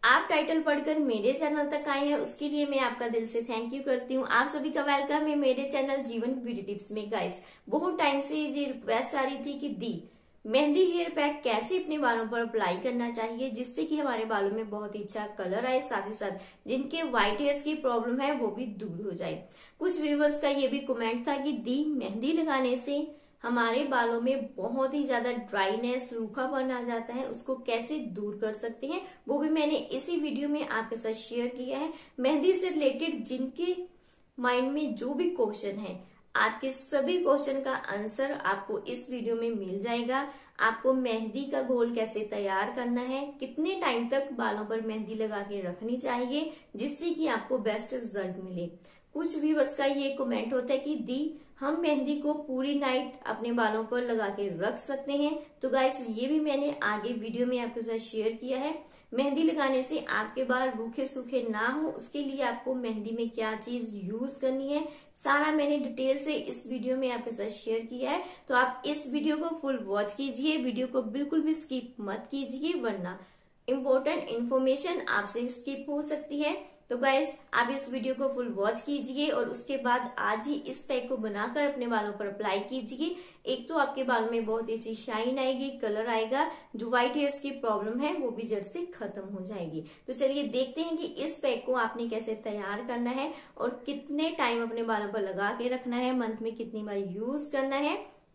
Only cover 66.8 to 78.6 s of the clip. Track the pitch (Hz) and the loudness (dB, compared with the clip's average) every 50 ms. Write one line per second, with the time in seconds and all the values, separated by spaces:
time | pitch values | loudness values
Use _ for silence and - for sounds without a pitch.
66.8 | 214 254 254 262 269 254 240 233 233 233 226 214 202 220 208 - - 226 220 226 | 0 0 0 2 2 0 0 -2 -4 -6 -4 -4 -4 -4 -6 -6 -2 0 0 0
67.8 | 226 - 247 247 254 254 294 359 359 - - - - - 262 247 262 254 - - | 0 -4 -6 -4 -2 0 0 -2 -2 -6 -12 -18 -2 4 6 6 6 6 2 -2
68.8 | - 285 294 294 - 262 240 294 - 311 302 302 320 330 320 320 - 269 262 233 | -2 0 0 0 0 0 -2 0 2 2 2 2 0 -2 -2 -2 -2 -2 -2 -2
69.8 | 208 196 196 202 208 208 - - 277 269 233 226 269 311 311 302 247 254 220 247 | 0 0 0 0 2 0 -2 -4 -4 -4 -4 -2 0 0 0 2 0 0 0 0
70.8 | 254 254 - 262 233 214 208 277 285 285 320 320 302 311 311 - - - 262 254 | -2 0 0 0 0 0 -2 -2 -2 2 2 2 4 4 2 2 2 0 -2 -6
71.8 | 226 - - - 208 196 196 - - - - 277 269 226 - 277 302 330 359 294 | -6 -8 -10 -8 -6 -4 -4 -6 -6 -6 -6 -6 -4 -4 -6 -4 -2 -2 -2 0
72.8 | 240 226 202 185 175 180 190 190 - - - - _ _ _ _ _ - 254 277 | 0 0 -2 -2 -4 -6 -8 -10 -14 -20 -20 -20 _ _ _ _ _ 0 0 0
73.8 | 254 277 262 262 262 302 - - - - 226 233 240 240 269 262 262 262 269 277 | 4 4 4 4 4 2 0 0 -2 -2 -2 -2 0 2 4 4 6 6 4 4
74.8 | - 349 349 - - - 214 202 202 202 - 233 240 254 247 - - 277 277 277 | 2 -2 -2 0 0 0 0 0 0 0 -2 -2 -2 -2 -4 -6 -6 -6 -6 -6
75.8 | 277 294 285 285 294 - 302 294 - - 294 285 302 294 359 392 - - - - | -4 -2 -2 -2 0 0 -2 -2 -4 -6 -2 0 0 0 0 -2 -6 -14 -20 -20
76.8 | _ _ 240 247 254 269 262 277 320 320 - - - - - - 233 240 277 269 | _ _ -2 2 4 4 4 6 4 2 0 -4 -8 -2 2 2 2 2 2 -2
77.8 | - 240 247 262 214 262 262 - 277 269 - 247 240 - 131 190 | -2 -2 -2 -2 0 -2 0 0 0 0 0 0 -2 -2 0 0